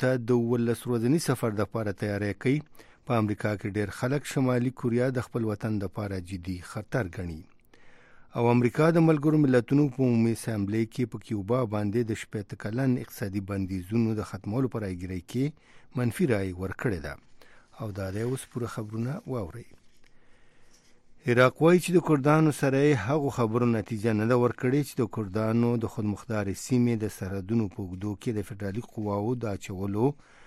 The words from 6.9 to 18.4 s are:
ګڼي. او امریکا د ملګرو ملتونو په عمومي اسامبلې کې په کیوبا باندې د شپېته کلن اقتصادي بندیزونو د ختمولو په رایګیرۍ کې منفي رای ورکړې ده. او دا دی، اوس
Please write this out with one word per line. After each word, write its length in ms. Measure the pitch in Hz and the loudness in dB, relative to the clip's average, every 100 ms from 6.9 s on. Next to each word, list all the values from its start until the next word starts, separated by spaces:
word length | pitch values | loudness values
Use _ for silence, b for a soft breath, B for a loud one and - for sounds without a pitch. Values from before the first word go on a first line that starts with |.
| 135 95 87 | -4 -4 -6
ګڼي. 260 | 87 80 - - _ b b b b b b 123 | -8 -10 -14 -20 _ b b b b b b 0
او 60 | 120 | 4
امریکا 360 | 120 120 - 160 170 | 6 4 4 4 6
د 60 | 160 | 6
ملګرو 320 | 151 151 156 | 6 4 4
ملتونو 400 | 143 127 117 139 147 | 6 4 4 4 4
په 60 | 127 131 | 2 2
عمومي 260 | 117 113 | 4 4
اسامبلې 500 | 110 - 110 98 110 113 | 2 -2 -2 0 0 -2
کې 100 | - 123 | -2 -4
په 40 | 110 - | -4 -6
کیوبا 320 | 107 95 123 117 | -4 0 0 0
باندې 280 | 104 104 110 110 | -2 0 0 0
د 100 | 110 | -4
شپېته 340 | - 110 98 98 | -6 -10 -8 -10
کلن 280 | 104 117 131 127 | -6 -2 0 0
اقتصادي 440 | - - 101 98 95 | -4 -8 -6 -4 -4
بندیزونو 640 | 98 92 95 90 117 113 107 | -4 -2 -4 -2 0 2 0
د 20 | 95 | -6
ختمولو 400 | 98 104 120 131 | -8 -4 -2 -2
په 100 | 117 | -2
رایګیرۍ 380 | 101 90 90 92 - | -6 -6 -6 -8 -6
کې 140 | 120 143 - b b b - | -2 -2 -4 b b b -2
منفي 280 | 120 - 170 | -2 0 0
رای 200 | 104 95 | 2 -2
ورکړې 460 | 90 95 - 123 90 78 | -6 -8 -4 -2 -2 -6
ده. 80 | - - - b b b - | -12 -18 -20 b b b -12
او 80 | 110 | -10
دا 160 | 98 95 | -8 -6
دی، 80 | 101 | -4
اوس 240 | 117 131 | -4 -6